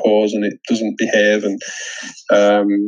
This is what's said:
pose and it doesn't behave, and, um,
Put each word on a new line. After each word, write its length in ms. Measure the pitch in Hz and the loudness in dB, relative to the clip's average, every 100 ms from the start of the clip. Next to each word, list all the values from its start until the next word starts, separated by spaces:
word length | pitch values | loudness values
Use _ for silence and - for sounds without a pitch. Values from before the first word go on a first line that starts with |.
pose 300 | 110 107 107 | 2 2 2
and 120 | 107 104 | 0 -4
it 140 | - - | -6 -4
doesn't 300 | 117 110 - | -2 -2 -4
behave, 460 | 113 107 104 107 104 | 0 2 2 2 -2
and, 140 | 98 - - - - - - - | -6 -10 -14 -14 -14 -16 -12 0
um, 340 | 101 104 104 101 101 | 2 4 4 2 0